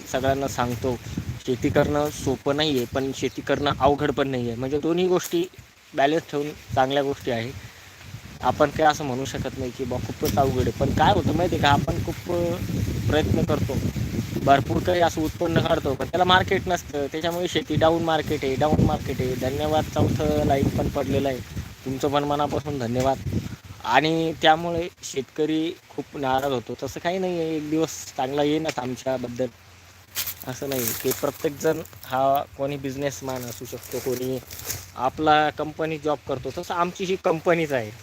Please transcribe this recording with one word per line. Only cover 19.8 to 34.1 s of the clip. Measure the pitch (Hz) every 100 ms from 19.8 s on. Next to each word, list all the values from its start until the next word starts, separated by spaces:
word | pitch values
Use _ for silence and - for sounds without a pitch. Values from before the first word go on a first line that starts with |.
चौथं | 151 156 143 - 151 151 147
लाईक | 139 139 -
पण | 143
पडलेलं | 147 135 139 139
आहे, | 127 - - - -
तुमचं | 131 135 147
पण | 143
मनापासून | 143 143 147 143 147 143
धन्यवाद. | 117 123 131 131 - - - - - -
आणि | - 123 156 165 165 151
त्यामुळे | 160 156 170 170 175 -
शेतकरी | - 143 123 - 151 156 160 - -
खूप | - 139
नाराज | 156 135 131 139
होतो. | 127 110 123
तसं | 135 156
काही | 175 190
नाही | 185 175
आहे, | 160 160
एक | 151
दिवस | 156 160 - - -
चांगला | 131 143
येईनच | 147 151 156 131
आमच्याबद्दल, | 123 123 - 131 123 120 127 - - - - - - - - - -
असं | 127 143
नाही | 135 117 -
की | 135 -
प्रत्येकजण | 143 - 160 143 156 156 165 -
हा | - 131 135 139 - -
कोणी | 139 143
बिझनेसमॅन | 135 131 143 131 135 131
असू | 123 113
शकतो, | 123 123 - 123
कोणी | 131